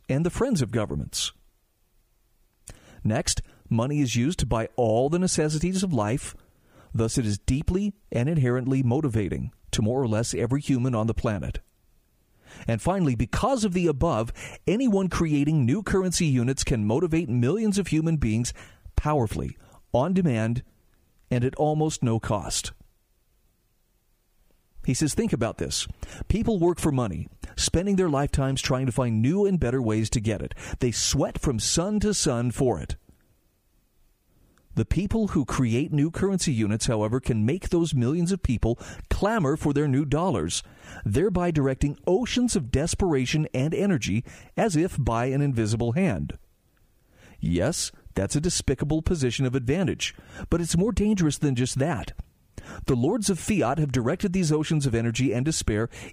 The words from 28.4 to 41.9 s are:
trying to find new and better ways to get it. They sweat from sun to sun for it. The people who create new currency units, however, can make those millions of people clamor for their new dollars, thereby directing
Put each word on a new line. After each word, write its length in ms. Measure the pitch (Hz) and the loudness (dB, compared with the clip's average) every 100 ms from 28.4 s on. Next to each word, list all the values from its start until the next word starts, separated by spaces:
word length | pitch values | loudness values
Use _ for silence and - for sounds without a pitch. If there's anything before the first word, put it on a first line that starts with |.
| 135 135 | 0 0
trying 260 | - 131 131 | -2 0 0
to 60 | |
find 300 | 123 120 110 | 0 0 2
new 240 | 123 190 196 | 2 4 2
and 140 | 180 | 2
better 200 | 120 131 | 0 0
ways 300 | 113 107 110 | 0 0 0
to 100 | 123 | 0
get 220 | 107 98 | 0 -2
it. 100 | 64 - - - | -6 -10 -10 -2
They 100 | 123 | -2
sweat 480 | 110 - 139 190 - | 0 0 0 0 0
from 220 | 160 113 | -2 0
sun 400 | - - 185 214 | 0 0 0 0
to 120 | 208 | 0
sun 380 | 190 160 120 123 | 0 0 0 0
for 300 | 110 131 90 | 2 2 0
it. 160 | - - _ - _ _ _ _ _ _ _ _ _ _ _ _ _ _ - - | -4 -10 _ -20 _ _ _ _ _ _ _ _ _ _ _ _ _ _ -8 -2
The 100 | 110 | 2
people 420 | - 202 226 202 | 2 2 0 2
who 160 | - | 0
create 480 | 123 - 120 117 - | 0 0 2 2 2
new 180 | 147 156 | 2 0
currency 420 | - 190 190 - | 0 0 0 0
units, 340 | 113 104 110 - | 0 0 0 0
however, 340 | 110 107 127 | 0 0 0
can 240 | - 113 | 0 0
make 240 | 107 180 - | 2 0 0
those 240 | 175 165 | 0 2
millions 380 | 135 117 170 170 | 2 0 0 0
of 120 | 190 | 0
people 360 | - 117 110 120 - - - | 0 0 0 -2 -6 -12 -4
clamor 460 | - 196 175 135 151 | 0 2 2 0 2
for 160 | 151 | 2
their 160 | 143 151 | 2 2
new 160 | 131 | 2
dollars, 580 | 151 147 185 113 80 - - - - - | 2 0 0 0 -2 -4 -8 -20 -18 -8
thereby 460 | 107 110 202 180 175 | -2 2 2 2 0
directing 480 | 156 135 131 143 | 2 0 0 -2